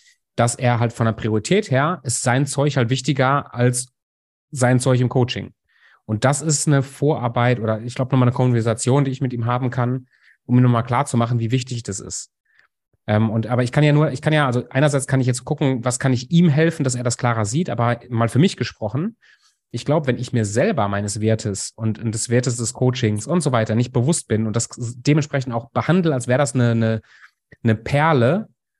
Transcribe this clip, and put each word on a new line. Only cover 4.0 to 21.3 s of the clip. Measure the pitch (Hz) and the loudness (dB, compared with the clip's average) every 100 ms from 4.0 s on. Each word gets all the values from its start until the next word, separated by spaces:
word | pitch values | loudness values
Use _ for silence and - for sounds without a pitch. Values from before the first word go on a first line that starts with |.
| _ _ _ _ _ | _ _ _ _ _
sein | 143 123 127 | 0 2 4
Zeug | 135 127 | 2 2
im | 123 | 2
Coaching. | 131 123 98 98 - _ _ _ _ - | 0 0 -4 -12 -18 _ _ _ _ -8
Und | 107 127 | 0 0
das | 143 | 0
ist | 160 147 - | -2 -2 2
eine | 139 | 2
Vorarbeit | 131 - 135 120 120 120 120 117 | 0 -4 -2 -2 -2 0 0 0
oder | 110 110 | -2 -4
ich | 117 | -6
glaub, | - 131 | -6 0
nochmal | 131 123 | 2 2
eine | 123 | 2
Konversation, | 127 120 113 110 - 139 135 | 2 2 0 0 0 2 0
die | |
ich | 131 | -2
mit | 131 | -4
ihm | 120 117 | -4 -2
haben | 123 131 | -2 -2
kann, | 123 123 127 127 _ _ _ - | -2 -2 -4 -8 _ _ _ 0
um | 123 | 4
ihm | |
nochmal | 123 120 | 4 4
klarzumachen, | 120 120 143 120 117 120 | 2 -2 0 0 0 0
wie | 113 | 0
wichtig | 127 127 120 | -2 -4 -8
das | 110 95 | -8 -10
ist. | 98 - - _ _ _ _ _ _ _ - | -10 -12 -14 _ _ _ _ _ _ _ 0
Ähm, | 107 110 | 2 2
und, | 113 107 | 0 -2
aber | 120 | 0
ich | 123 | 0
kann | - | 2
ja | 151 | 4
nur, | 147 156 | 4 2
ich | 131 | 0
kann | 156 | 0
ja, | 156 139 | 2 2
also | 120 - | 0 -2
einerseits | 131 147 135 135 | 0 2 0 0
kann | 131 | 0
ich | 127 | 0
jetzt | 123 - | -2 -4
gucken, | 147 143 131 123 | -2 0 0 -2
was | 123 | -2
kann | 131 | 0
ich | 123 127 | 0 2
ihm | 170 175 | 4 4
helfen, | 143 165 165 | 4 0 0
dass | 135 123 | -4 -2
er | |
das | 120 - | -4 -2
klarer | 123 113 104 | 0 0 -2
sieht, | 135 185 | -2 -4
aber | 117 120 120 - | -2 0 -2 -4
mal | 117 117 | -2 0
für | 123 | 4
mich | 185 - | 2 0
gesprochen, | - - 107 120 196 - _ _ _ _ _ | -8 -6 -6 -4 -6 -8 _ _ _ _ _
ich | 123 - | -8 -2
glaub, | 156 139 | 0 0
wenn | 120 | -2
ich | 123 | -2
mir | 120 | -2
selber | 101 104 185 110 101 | 0 0 0 0 -2
meines | 101 104 104 | -2 -4 -2
Wertes | 110 | 0